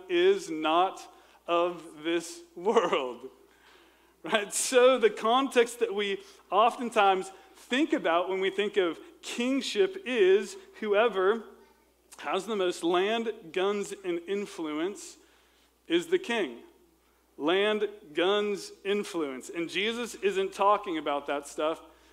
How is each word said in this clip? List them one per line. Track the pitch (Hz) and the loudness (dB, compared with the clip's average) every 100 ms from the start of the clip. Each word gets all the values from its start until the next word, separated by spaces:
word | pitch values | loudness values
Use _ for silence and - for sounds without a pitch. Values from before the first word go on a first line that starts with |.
| - | -2
is | 175 185 196 - | 4 4 4 -2
not | 156 156 165 185 - - - - _ - | -4 2 2 2 -2 -16 -20 -20 _ -2
of | 170 175 170 156 156 | 0 0 -4 -14 -8
this | 156 170 165 - - - | -2 -2 -4 -12 -18 -4
world. | 185 226 175 175 127 123 - - _ _ _ - _ _ _ _ | 0 2 2 0 -2 -8 -16 -20 _ _ _ -20 _ _ _ _
Right? | 160 214 196 | -2 -2 -2
So | - - 254 254 254 | -4 2 6 6 6
the | 214 | 2
context | 214 220 247 269 247 240 - | 2 2 2 2 2 0 -2
that | 233 | -4
we | 196 202 196 - - _ | -2 -4 -6 -10 -20 _
oftentimes | 185 233 247 233 220 196 190 185 - - - | 4 4 2 -2 4 4 4 -2 -14 -20 -20
think | - 247 311 | -2 0 2
about | 285 180 170 185 | 0 2 2 2
when | 190 | -2
we | 190 | -2
think | 190 208 202 | 0 0 0
of | 175 151 - - | 0 -2 -12 -16
kingship | - - 247 269 - 208 190 190 233 | -10 -4 -2 0 0 0 0 0 -4
is | 247 185 196 214 - - - | 4 6 4 2 -12 -20 -8
whoever | 214 202 240 190 185 226 - - _ _ _ _ _ - | 0 2 2 2 2 0 -6 -20 _ _ _ _ _ -12
has | 143 185 185 | -6 -4 -2
the | 208 | -2
most | 185 170 | -2 0
land, | 170 180 196 226 226 - 165 | 0 2 2 0 -4 -8 -6
guns, | 180 196 208 196 196 | -2 0 -2 -4 -8
and | 180 170 170 | -6 -6 -4
influence | 202 196 - 160 151 180 202 - - _ _ _ _ _ _ - | -6 -6 -8 -6 -4 -4 -6 -16 -20 _ _ _ _ _ _ -2
is | 170 170 | -2 0
the | 185 | -2
king. | 190 233 147 117 - _ _ _ _ _ _ - | 0 -2 -2 -6 -18 _ _ _ _ _ _ -4
Land, | 147 185 208 214 202 - 147 151 | 0 2 2 0 -4 -6 -8 0
guns, | 180 208 208 190 - - | 2 2 0 -4 -8 -8
influence. | 196 208 196 170 143 131 - 175 | -4 -2 -2 -4 -6 -6 -10 -8
And | 165 | -4
Jesus | 175 214 233 226 - | -2 -2 -4 -8 -2
isn't | 196 190 190 | -2 0 -2
talking | 202 202 208 202 160 | 2 4 4 0 -4
about | 151 143 143 | -2 -2 -2
that | 147 - | -6 -6
stuff. | - 156 160 - - _ | -4 -2 -2 -10 -20 _